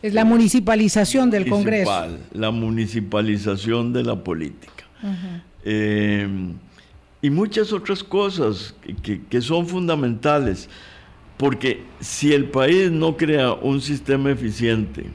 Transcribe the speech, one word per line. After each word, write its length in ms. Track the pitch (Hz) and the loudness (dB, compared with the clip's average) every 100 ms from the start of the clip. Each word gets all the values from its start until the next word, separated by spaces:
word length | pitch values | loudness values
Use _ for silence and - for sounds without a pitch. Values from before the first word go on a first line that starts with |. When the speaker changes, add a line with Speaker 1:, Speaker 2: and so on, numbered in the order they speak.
Speaker 1:
Es 120 | 214 | 0
la 100 | 208 | 2
municipalización 1040 | 220 233 226 254 190 220 214 214 202 269 254 | 6 6 6 4 4 4 4 4 2 4 4
del 160 | 214 190 | 2 2
Speaker 2:
municipal, 640 | 202 202 214 185 95 82 | 0 2 2 2 0 -2
Speaker 1:
Congreso. 140 | 82 - | -10 -10
Speaker 2:
la 180 | 92 110 | -4 -2
municipalización 1400 | 113 113 113 110 113 101 104 107 104 101 98 107 117 117 | -2 -2 -2 -2 -2 -2 0 0 0 0 -2 0 0 0
de 100 | 123 | -2
la 120 | 120 110 | -2 -4
política. 680 | 90 82 78 - - - - - | -4 -6 -6 -10 -20 -20 -20 -12
Speaker 1:
Ujú. 380 | 202 185 185 175 - - | -8 -8 -8 -12 -16 -14
Speaker 2:
Eh, 640 | - 107 107 104 104 104 101 98 92 85 - - _ - _ _ | -4 -2 0 0 0 0 -2 -4 -6 -10 -16 -20 _ -20 _ _
y 80 | 143 | 0
muchas 420 | 151 214 220 214 | 0 0 0 -2
otras 300 | 208 208 196 | -2 -4 -6
cosas 720 | - 190 202 180 120 98 - - | -2 -2 0 0 -2 -2 -8 -16
que, 120 | - | -14
que, 280 | - - 101 | -12 -6 -6
que 180 | - 120 | -2 -4
son 260 | 120 165 175 | 0 -2 -2
fundamentales, 1000 | 180 175 156 127 117 147 147 127 92 - - - - - - - - | -4 -2 0 0 0 0 0 0 -4 -10 -20 -20 -20 -20 -20 -20 -2
porque 460 | 139 135 131 - - - | 0 0 -2 -4 -8 -16
si 320 | - - 147 | -12 -2 2
el 140 | 147 135 | 2 2
país 440 | 131 135 180 190 | 2 4 4 4
no 260 | 160 160 160 | 2 0 0
crea 360 | 156 151 127 | 0 2 2
un 280 | 110 131 139 | 0 0 -2
sistema 500 | 139 143 - 135 139 | -2 -6 0 0 2
eficiente 760 | 127 120 107 117 113 107 69 - | 0 -2 -2 0 2 -2 -6 -12